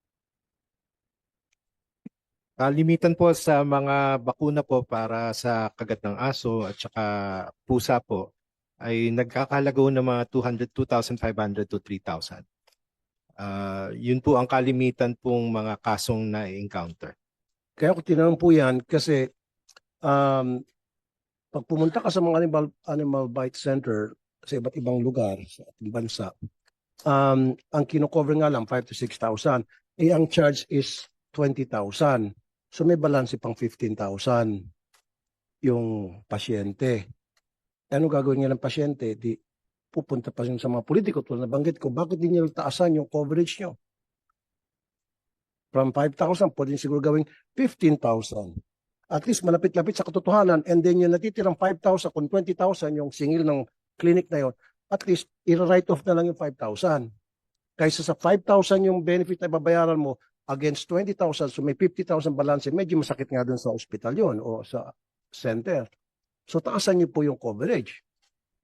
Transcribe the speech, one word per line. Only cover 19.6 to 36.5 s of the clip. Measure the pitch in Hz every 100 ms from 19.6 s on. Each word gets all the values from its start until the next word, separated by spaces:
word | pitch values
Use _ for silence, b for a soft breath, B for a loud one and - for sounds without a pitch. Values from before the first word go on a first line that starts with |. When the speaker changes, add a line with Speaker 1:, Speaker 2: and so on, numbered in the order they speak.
| _ - _ _
Speaker 2:
um, | 156 139 139 135 127 123 - _ _ _ _ _ _ _ _
pag | 143 120
pumunta | 156 160 160
ka | 208
sa | 185
mga | 170 165
animal, | 170 156 151 - -
animal | 147 143 139 127
bite | 120 131
center | - 143 135 131 110 107 - _ _
sa | - 135
iba't | 120
ibang | 151 123 123
lugar | 123 123 107 98 98
sa | -
ating | - - 107
bansa, | 117 113 - 98 - - _ _ _ _ - -
um, | 139 139 131 131
ang | 123 _ 151 139
kinocover | 156 147 165 147 151
nga | 151
lang | 135 110
five | 123
to | 117
six | - 120 -
thousand. | 113 110 - 127 110 b b
Eh, | - 165
ang | 165 156
charge | - 147 135 -
is | 139 131 - - _ _
twenty | - 143 135
thousand. | 131 113 101 98 151 127 107 - _ _ _
So | -
may | 165 170
balanse | 151 143 123 120
pang | 120
fifteen | 113 117 - 117
thousand | 107 98 98 - 120 113 101 - - _ _ _ _ _ _ _ _
yung | 135 120 113 110 95 95 -
pasyente. | 104 -